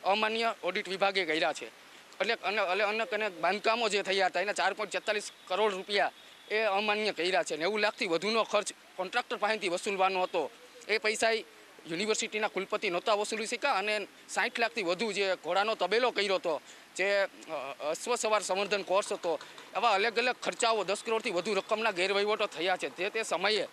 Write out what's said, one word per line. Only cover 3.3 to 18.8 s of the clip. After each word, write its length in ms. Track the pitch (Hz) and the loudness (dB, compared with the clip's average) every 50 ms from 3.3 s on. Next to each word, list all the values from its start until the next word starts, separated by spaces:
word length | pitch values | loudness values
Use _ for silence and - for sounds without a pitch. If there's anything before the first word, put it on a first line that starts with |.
| 180 165 | -2 0
બાંધકામો 480 | 180 175 196 208 - 220 220 233 233 214 | 0 0 0 2 2 2 2 2 2 2
જે 140 | 190 202 | 2 0
થયા 240 | 190 190 190 196 190 | 0 0 2 2 2
હતા 140 | 180 - 175 | 2 2 0
એના 120 | 185 208 | -2 0
ચાર 200 | 190 - 175 190 | 0 0 0 0
પોઇન્ટ 220 | 196 - 214 180 - | 0 -2 -6 -4 -4
છેતાલીસ 380 | 185 - - 208 208 196 - - - - - | -4 -2 -2 -2 -2 -4 -8 -16 -16 -6 -4
કરોડ 260 | 185 190 214 214 196 | 0 2 2 0 0
રૂપિયા 380 | 185 185 202 202 202 170 135 - - - - - - - - | -2 -6 -2 0 0 0 0 -2 -8 -20 -20 -20 -20 -8 -2
એ 80 | 202 214 | -2 0
અમાન્ય 540 | 226 208 190 196 214 214 208 214 214 208 | 2 2 2 2 2 0 0 0 0 -2
કર્યા 300 | - - 165 180 185 180 | -2 0 0 2 2 2
છે. 140 | 156 - 170 | 0 0 -4
નેવું 240 | 147 160 185 214 214 | -2 -2 0 0 2
લાખથી 260 | 208 208 - - 247 | 0 0 0 -2 -2
વધુનો 380 | 190 165 165 170 208 226 226 202 | 0 0 0 0 0 0 0 0
ખર્ચ 280 | - - 208 196 - - - - - - | 2 0 0 0 -2 -10 -12 -20 -18 -8
કોન્ટ્રાક્ટર 400 | - 185 190 - 240 247 - 247 | -8 -8 -2 -2 -4 -2 -2 -4
પાસેથી 320 | 196 208 208 220 214 202 185 | -2 0 0 0 0 -2 -2
વસૂલવાનો 540 | 170 185 - 208 196 185 190 190 190 185 | -2 -2 -2 -2 2 2 2 2 4 2
હતો, 280 | 185 180 - 175 143 120 - - - - - - - - | 0 0 0 -2 -2 -2 -6 -14 -20 -20 -20 -18 -4 -2
એ 100 | 208 220 | -2 0
પૈસા 320 | - 214 220 208 233 226 226 226 - - - - - - - - - 156 | 2 0 0 2 2 2 2 0 -4 -10 -20 -20 -20 -20 -20 -20 -10 -8
યુનિવર્સિટીના 580 | 165 165 208 208 214 - 233 190 - 214 214 196 | -4 -2 0 0 0 0 -2 -4 -2 -2 -2 0
કુલપતિ 420 | - 185 190 - 214 208 - 202 | -2 -4 -4 -2 -4 -2 -2 0
નહોતા 240 | 170 180 - 233 214 | -2 0 2 2 0
વસૂલી 320 | 202 208 - 226 220 226 | 2 0 -2 -4 -4 -4
શક્યા 260 | 208 247 233 - 285 | -4 -4 -2 0 0
અને 340 | 240 190 202 214 214 214 190 - - - - - | 2 2 0 0 -2 -2 -4 -6 -12 -20 -16 -6
સાઠ 300 | - 196 196 240 233 233 | -2 -2 -2 0 0 0
લાખથી 240 | 233 220 226 240 | 0 0 0 -2
વધુ 300 | 196 165 185 175 233 220 | 0 0 0 0 0 -2
જે 240 | - 202 202 190 185 170 - | 0 0 0 0 0 -2 -2
ઘોડાનો 300 | 151 175 190 208 220 220 | 0 2 2 2 2 2
તબેલો 360 | - 190 180 202 233 254 240 | 0 0 2 2 4 2 2
કર્યો 240 | 196 202 202 202 190 | 2 2 2 2 0
હતો, 260 | 170 - 175 156 131 - - - - - - - | 0 2 0 -2 -2 -4 -12 -20 -20 -20 -12 -4
જે, 260 | - 185 202 202 196 | -2 0 2 4 2
અ, 60 | 196 - - - - - 160 143 127 135 135 - 131 147 | 2 0 -4 -14 -12 -8 -8 -6 -6 -8 -8 -6 -4 -4
અશ્વ 240 | 165 - - 233 247 | -4 -4 -2 -2 -2
સવાર 280 | 233 - 220 214 208 | 0 2 2 2 2
સંવર્ધન 400 | 185 - 185 196 202 190 208 202 | 2 0 0 0 0 0 -2 -2